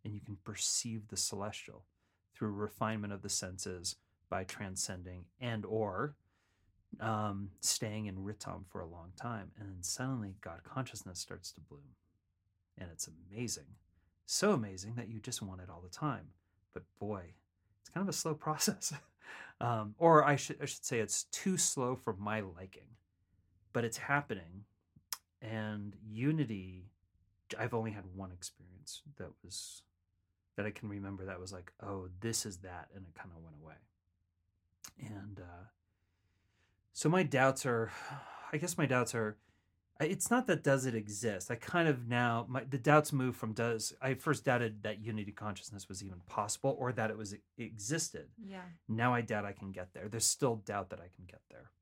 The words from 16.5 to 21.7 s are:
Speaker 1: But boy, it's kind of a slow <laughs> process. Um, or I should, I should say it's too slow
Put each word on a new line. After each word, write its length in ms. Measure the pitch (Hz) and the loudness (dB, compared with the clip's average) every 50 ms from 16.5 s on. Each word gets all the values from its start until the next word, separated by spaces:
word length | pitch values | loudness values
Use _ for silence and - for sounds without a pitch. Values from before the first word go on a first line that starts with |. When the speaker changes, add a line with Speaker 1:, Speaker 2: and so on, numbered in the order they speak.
| _ _ _ _ _ | _ _ _ _ _
Speaker 1:
But 100 | - - _ _ _ | -12 -12 _ _ _
boy, 340 | 104 104 104 95 90 85 90 _ _ _ _ _ _ _ _ _ | -4 -4 -4 -4 -6 -10 -18 _ _ _ _ _ _ _ _ _
it's 80 | _ - | _ -6
kind 140 | - 175 196 | -2 0 0
of 60 | 190 | 2
a 80 | 151 | 0
slow 160 | - - 165 151 | 0 0 0 -2
<laughs> 20 | |
process. 580 | 156 - 156 156 147 - - - - - - 147 - - _ _ _ - - - - - - - _ | 0 0 -2 0 2 2 0 0 0 -2 -4 -4 -4 -12 _ _ _ -18 -16 -14 -14 -14 -16 -6 _
Um, 340 | 120 120 117 110 107 104 104 | 2 2 2 2 0 -4 0
or 280 | - 165 170 160 151 139 | 8 10 12 12 12 12
I 100 | 147 143 | 10 6
should, 220 | 131 - - 143 - | 4 2 -4 -4 -4
I 40 | 147 | -4
should 180 | 139 - - - | -6 -6 -6 -2
say 160 | - 131 117 | 0 2 2
it's 240 | 107 - - - - | 2 2 0 -2 -2
too 320 | _ - - - 196 185 | _ -6 0 2 2 4
slow 380 | - - - | 4 4 2